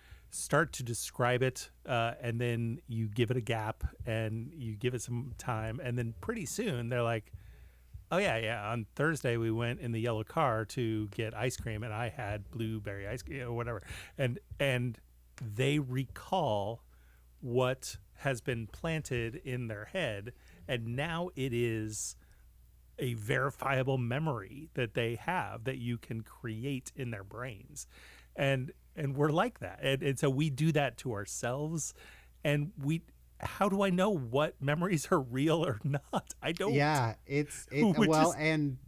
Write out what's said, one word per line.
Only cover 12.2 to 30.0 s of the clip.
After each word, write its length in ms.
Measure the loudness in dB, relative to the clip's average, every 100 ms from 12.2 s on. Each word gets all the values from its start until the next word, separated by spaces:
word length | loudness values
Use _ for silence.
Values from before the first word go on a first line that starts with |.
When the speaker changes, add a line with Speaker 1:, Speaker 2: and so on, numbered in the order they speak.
| -4 -4 -6
Speaker 1:
blueberry 560 | -6 -4 -4 -6 -8 -6
ice 140 | -8
cream," 200 | -8 -8
or 100 | -6
whatever. 300 | -4 -4 -6 -8 -14 -12 -2
And, 220 | -2 -2 -8 -2
and 380 | 2 2 0 -4 -12 -20 -20 -12
they 380 | -6 0 2 2
recall 1040 | 0 -2 -4 -8 -4 0 2 0 -2 -6 -12 -20 -20 -20 -20 -12
what 560 | -2 2 2 2 -6 -12 -16 -6
has 180 | -2 -2
been 260 | -2 -4 -4
planted 720 | -6 -4 -2 -2 -2 -2 -6
in 240 | -6 -4 -4
their 160 | -6
head, 480 | -6 -4 -2 -4 -8 -14 -18 -16 -6
and 300 | -4 -2 -2
now 320 | -2 -2 -4 -4
it 160 | -2
is 640 | 2 2 0 -2 -6 -8 -10 -18 -20 -20 -20 -20 -20 -18 -6
a 160 | -4
verifiable 840 | -4 0 0 0 -2 0 2 2 0
memory 720 | 0 -2 -2 -4 -6 -12 -10
that 200 | -4 -2
they 200 | 0 -2
have 480 | -2 -2 -2 -4 -6
that 160 | -6 -6
you 180 | -4 -6
can 260 | -6 -10
create 680 | -10 -10 -8 -6 -4 -6 -8 -8
in 160 | -8
their 100 | -8
brains. 640 | -10 -10 -10 -12 -14 -16 -16 -18 -20 -20 -10
And, 380 | 0 2 2 0 -8 -14 -6
and 180 | -2
we're 160 | 2 4
like 300 | 4 2 -2
that. 180 | -10 -4
And, 220 | 0 2